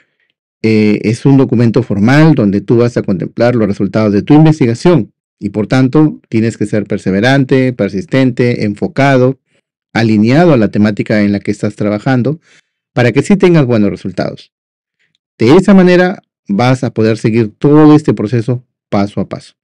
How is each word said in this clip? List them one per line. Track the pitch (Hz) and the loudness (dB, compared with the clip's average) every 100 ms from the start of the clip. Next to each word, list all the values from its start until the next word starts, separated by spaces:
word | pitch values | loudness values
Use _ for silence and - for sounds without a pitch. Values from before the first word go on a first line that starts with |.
| _ _ _ _ _ _ | _ _ _ _ _ _
eh, | 110 110 107 104 | -2 0 0 0
es | 101 120 143 | -2 -2 2
un | 139 | 2
documento | 131 113 120 117 | 2 0 0 0
formal | 113 101 107 143 160 143 | -2 -2 0 2 2 2
donde | 104 98 | 0 -2
tú | - 120 | -2 0
vas | 120 120 | 0 -2
a | |
contemplar | 107 95 - - 117 123 | -4 -6 -6 -2 0 0
los | 107 | -2
resultados | 101 101 110 107 | -4 -4 -2 -2
de | 101 | -2
tu | 98 | 2
investigación | 147 156 156 123 117 175 160 101 _ _ - | 4 4 2 -2 0 0 0 -2 _ _ -14
y | 101 | -10
por | 104 104 | -6 -2
tanto | 131 131 156 156 - _ | 0 0 2 0 -2 _
tienes | 110 113 - | -4 -4 -4
que | 104 | -6
ser | 110 98 | -6 -6
perseverante, | 104 - 95 120 139 131 135 131 | -6 -4 -2 0 0 0 0 0
persistente, | 123 101 95 - 131 131 123 123 120 107 | -2 -6 -6 -4 -2 0 0 -4 -2 -6
enfocado, | 104 95 - 139 135 127 131 _ _ _ _ _ | -6 -6 -2 0 2 0 -2 _ _ _ _ _
alineado | 110 113 107 110 139 175 | -4 0 0 2 2 2
a | 135 | 2
la | 101 | 0
temática | 113 107 101 - 110 | 0 -2 -2 -4 -2
en | 104 | -2
la | 101 | -4
que | 104 | -6
estás | 104 113 - | -6 -8 -6
trabajando | 104 104 139 131 120 160 _ _ _ _ _ | -6 -4 -2 -2 -2 -6 _ _ _ _ _
para | - 120 | -2 0
que | 127 | 0
sí | 139 196 | 0 2
tengas | 185 165 127 | 2 2 2
buenos | 117 101 | 0 -2
resultados. | 90 101 92 - - - _ _ _ _ _ _ _ _ - | -4 -10 -8 -10 -10 -20 _ _ _ _ _ _ _ _ -2
De | 113 170 | 2 4
esa | 190 196 | 4 4
manera | 180 180 180 196 _ _ - | 4 2 0 -4 _ _ -8
vas | 101 123 131 | -2 0 -2
a | 120 | -4
poder | - 110 110 | -2 -2 0
seguir | 120 110 107 - | -2 0 -2 -2
todo | 147 151 151 151 | 2 4 6 4
este | 151 | 2
proceso | 110 104 120 113 123 _ _ - | -4 -2 -4 -4 -6 _ _ -6
paso | 104 101 - | -4 -4 -6
a | 95 | -8
paso. | - - _ | -10 -16 _